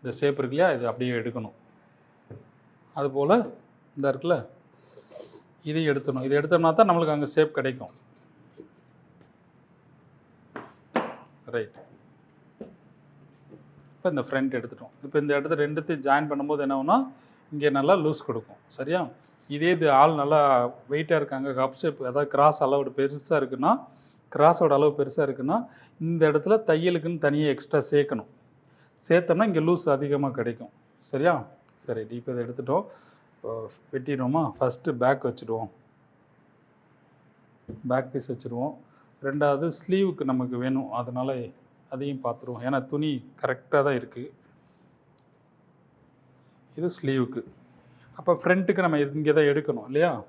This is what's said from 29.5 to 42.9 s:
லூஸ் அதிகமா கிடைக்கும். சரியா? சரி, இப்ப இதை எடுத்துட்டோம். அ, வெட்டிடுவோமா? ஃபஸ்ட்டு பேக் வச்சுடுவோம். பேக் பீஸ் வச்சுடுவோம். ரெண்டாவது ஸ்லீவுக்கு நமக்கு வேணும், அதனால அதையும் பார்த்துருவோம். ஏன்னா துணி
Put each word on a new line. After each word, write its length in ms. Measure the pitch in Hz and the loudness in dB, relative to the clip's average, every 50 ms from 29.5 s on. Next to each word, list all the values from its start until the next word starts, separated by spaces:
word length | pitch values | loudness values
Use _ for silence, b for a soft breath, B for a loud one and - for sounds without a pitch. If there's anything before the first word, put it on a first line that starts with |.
| 185 160 | 2 0
லூஸ் 300 | 156 160 175 170 175 160 | 2 2 0 0 2 0
அதிகமா 400 | 143 131 147 143 143 139 143 135 | 0 0 0 -2 -2 -2 -2 -2
கிடைக்கும். 400 | 127 131 117 120 117 120 120 104 _ _ _ _ _ _ | -4 -4 -6 -6 -6 -8 -14 -20 _ _ _ _ _ _
சரியா? 480 | _ - - 135 143 175 170 139 120 - - _ _ _ _ | _ -8 -6 0 2 2 0 0 -4 -10 -18 _ _ _ _
சரி, 400 | _ - - 120 110 110 107 117 | _ -10 -8 -8 -8 -8 -10 -12
இப்ப 160 | 120 120 - | -12 -10 -8
இதை 120 | 127 123 120 | -6 -6 -6
எடுத்துட்டோம். 420 | 117 127 123 127 123 135 175 208 B B B B B B B B B _ _ _ | -8 -8 -10 -4 -2 -2 -2 -2 B B B B B B B B B _ _ _
அ, 260 | 113 113 113 113 110 - _ _ _ | -10 -10 -10 -10 -14 -16 _ _ _
வெட்டிடுவோமா? 600 | - 135 127 139 143 135 131 123 139 160 160 127 101 - | -8 -8 -6 -4 -4 -4 -2 -2 0 0 -2 -2 -2 -2
ஃபஸ்ட்டு 320 | 139 127 120 - - 170 | -2 -2 -2 -4 -6 -6
பேக் 340 | 143 120 123 127 139 135 - | -2 0 2 2 2 2 0
வச்சுடுவோம். 440 | 127 120 - - 113 113 110 113 107 - _ _ _ _ _ _ _ _ _ _ _ _ _ _ _ _ _ _ _ _ _ _ _ _ _ _ _ _ _ _ _ _ _ _ _ _ _ _ - - 113 - 123 | -6 -6 -6 -8 -8 -8 -6 -8 -10 -14 _ _ _ _ _ _ _ _ _ _ _ _ _ _ _ _ _ _ _ _ _ _ _ _ _ _ _ _ _ _ _ _ _ _ _ _ _ _ -18 -18 -12 -6 -2
பேக் 240 | 123 131 131 127 | -2 -2 -2 -2
பீஸ் 200 | - 139 127 - | -6 -8 -8 -8
வச்சுடுவோம். 460 | 123 117 - 123 117 120 127 147 - - b b b b b b b _ | -10 -10 -10 -10 -8 -6 -6 -6 -8 -12 b b b b b b b _
ரெண்டாவது 500 | - 135 139 147 147 147 143 135 156 170 160 - | -8 -6 -2 0 2 2 2 2 0 -4 -6 -6
ஸ்லீவுக்கு 440 | - - 185 190 196 190 170 - 147 | -4 -2 0 2 2 0 0 -4 -2
நமக்கு 340 | 135 131 127 127 123 123 123 | -2 -2 -2 -2 -4 -4 -4
வேணும், 340 | 123 131 131 131 127 98 | -2 -2 -2 -2 -4 -4
அதனால 560 | 104 120 123 120 123 127 127 135 139 127 120 110 - _ _ _ _ _ _ _ | -6 -6 -6 -6 -6 -6 -4 -4 -4 -6 -6 -10 -14 _ _ _ _ _ _ _
அதையும் 340 | - 131 139 143 139 131 - | -10 -8 -6 -6 -8 -6 -6
பார்த்துருவோம். 380 | 120 120 - - - 123 113 | -6 -6 -6 -10 -12 -12 -8
ஏன்னா 240 | 120 127 139 135 131 | -6 -2 -2 -2 -4
துணி 400 | 131 | -4